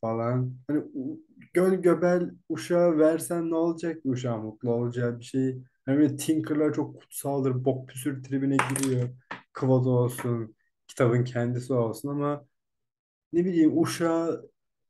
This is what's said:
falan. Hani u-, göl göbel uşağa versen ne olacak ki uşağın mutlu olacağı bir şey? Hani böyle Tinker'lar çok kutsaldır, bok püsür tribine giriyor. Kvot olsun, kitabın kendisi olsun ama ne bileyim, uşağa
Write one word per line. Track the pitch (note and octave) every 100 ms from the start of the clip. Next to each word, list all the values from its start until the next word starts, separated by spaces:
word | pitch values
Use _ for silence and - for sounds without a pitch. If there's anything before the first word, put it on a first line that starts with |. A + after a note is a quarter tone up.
falan. | A2+ A2+ A#2 B2+ B2+ B2+ -
Hani | D3 -
u-, | D3 C3 - - - -
göl | F3 F#3
göbel | F#3+ F3 D#3+ F3 F3+ F3 - -
uşağa | D#3+ - F3 F3 D#3
versen | D#3 D#3+ - E3+ E3
ne | E3
olacak | E3+ E3 E3+ D#3+
ki | C3+
uşağın | B2+ B2+ A2+
mutlu | A2 - B2
olacağı | A#2 A#2+ A#2+ A#2+ A#2+
bir |
şey? | A#2 C3+ C3 B2+ - _ -
Hani | C#3
böyle | D3+ -
Tinker'lar | - D#3 - D3+ D3+
çok | D3 C3+ -
kutsaldır, | - - C#3+ C#3 C3+ B2+
bok | C3 B2+ -
püsür | - D3+ C3
tribine | - C3+ C3+ C3+ B2+
giriyor. | C3 C3+ B2+ B2 - - - -
Kvot | - C3 C3 B2+
olsun, | B2 B2 B2 B2+ A#2+ A2 - _ _ -
kitabın | - B2 B2
kendisi | B2 B2 A#2+ B2 B2
olsun | C3 A2+ G#2+ C#3+
ama | C#3+ C#3+ D3 - _ _ _ _ _ _ _ _
ne | E3
bileyim, | F3+ E3+ D#3 C#3+
uşağa | D3+ - E3+ E3 E3 C#3+ - _ _ _